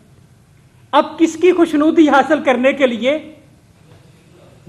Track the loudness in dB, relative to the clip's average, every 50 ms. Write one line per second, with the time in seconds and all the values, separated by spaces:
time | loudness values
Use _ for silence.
0 | _ _ _ _ _ _ _ _ _ _ _ _ _ _ _ _ _ _ -2 -2
1 | -2 -2 -2 -2 -2 -2 -2 0 0 2 2 2 0 0 0 0 -2 0 2 2
2 | 2 4 2 2 2 0 -2 -2 0 -2 -2 0 0 -2 0 0 -2 -2 -2 -2
3 | -4 -4 -4 -4 -6 -12 -20 -20 -20 _ _ _ _ _ _ _ _ _ -20 -20
4 | _ _ _ _ _ _ _ _ -20 -20 -20 _ _